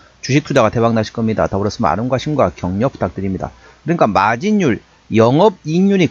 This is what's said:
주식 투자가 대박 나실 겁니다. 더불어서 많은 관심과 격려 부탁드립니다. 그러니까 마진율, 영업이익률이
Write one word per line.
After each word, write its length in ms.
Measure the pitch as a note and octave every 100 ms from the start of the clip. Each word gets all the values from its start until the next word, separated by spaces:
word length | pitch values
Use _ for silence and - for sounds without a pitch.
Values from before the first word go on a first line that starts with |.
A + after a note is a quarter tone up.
| _ _
주식 220 | - C#3
투자가 260 | - C3+ G#2+
대박 240 | A#2 A#2
나실 180 | A2+ A2
겁니다. 360 | - A2+ G#2+ D#2+
더불어서 300 | G2 G#2 -
많은 260 | F2+ F#2 B2
관심과 440 | B2+ D3+ C#3+ F#2+ -
격려 340 | F2+ G2 A2+
부탁드립니다. 600 | - G2 - F#2+ F2+ C#2 - - _
그러니까 220 | D3 E3 D#3+
마진율, 760 | F#2+ G#2 A#2+ G3 G#3 D#3 G2+ - _ _ G#2
영업이익률이 960 | A2+ C#3+ G#3+ F#3+ D3+ E3 G3 G3 D3+